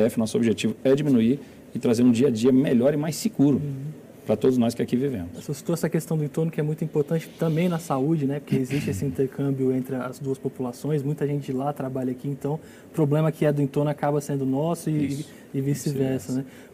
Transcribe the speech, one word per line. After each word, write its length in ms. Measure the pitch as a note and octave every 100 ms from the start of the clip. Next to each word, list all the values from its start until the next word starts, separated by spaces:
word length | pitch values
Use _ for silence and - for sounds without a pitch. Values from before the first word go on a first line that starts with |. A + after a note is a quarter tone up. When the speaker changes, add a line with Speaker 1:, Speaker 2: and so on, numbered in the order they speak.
| G#2+
Speaker 1:
F 120 | A#2
nosso 180 | A2 A2+
objetivo 380 | A2+ G2+ A2+ -
é 120 | C3
diminuir 460 | C#3+ D3+ B2 A2+ C#3+ - - -
e 40 | A#2
trazer 240 | B2 A2+
um 80 | B2
dia 180 | A#2 C#3
a 20 |
dia 220 | A2 B2+
melhor 420 | C3 C#3+ A#2+ C3+
e 20 | D3+
mais 200 | E3 -
seguro 400 | A3+ - C#3+ C3
Speaker 2:
Uhum. 160 | D3 C3+ D3 - - -
Speaker 1:
pra 120 | - A2+
todos 200 | C3 B2+
nós 160 | A#2
que 80 | -
aqui 160 | A2+ B2
vivemos. 360 | C#3+ A2+ F2
Speaker 2:
Você 180 | - -
citou 220 | C#3+ -
essa 140 | E3 E3
questão 260 | E3 - D#3+
do 80 |
entorno, 260 | D3 D#3+ D#3+
que 80 | E3+
é 40 |
muito 200 | D3+ D#3
importante 440 | D#3+ D3+ C#3+ E3 - -
também 300 | E3 D#3 F3+
na 100 | E3
saúde, 460 | - C3+ C#3+ E3
né? 160 | C3+ C#3+
Porque 160 | - C3+
existe 320 | B2+ C#3+ -
esse 160 | F#2+
intercâmbio 720 | C#3+ C#3 C3+ - C#3 C3+ B2+
entre 220 | C3 B2+ B2+
as 220 | B2+ C3+
duas 200 | C3+ C3
populações, 640 | C3+ - B2 A#2+ C#3+ D3+
muita 240 | C3+ D#3 C#3+
gente 200 | C#3+ C#3
de 60 |
lá 200 | B2+ C#3+
trabalha 400 | C#3+ C3 C3 B2+
aqui, 160 | B2+ C#3+
então 260 | C#3 C#3
o 400 | D#3 - - -
problema 360 | E3 D3 D3+ D#3+
que 140 | D#3
é 80 | D3+
do 80 | D3
entorno 300 | C#3 D3 D3
acaba 300 | D3 D3 D3
sendo 240 | D3 C#3 C3
nosso 420 | C3+ E3 E3 D#3+
e, 180 | D3+ C#3
Speaker 1:
Isso. 220 | C#3 - - -
Speaker 2:
e, 60 | C#3
e 20 |
vice-versa, 720 | C#3 C#3 D#3 C3+ C3+ C3 -
Speaker 1:
Vice-versa. 0 |
Speaker 2:
né? 100 | B2+ C3+ - -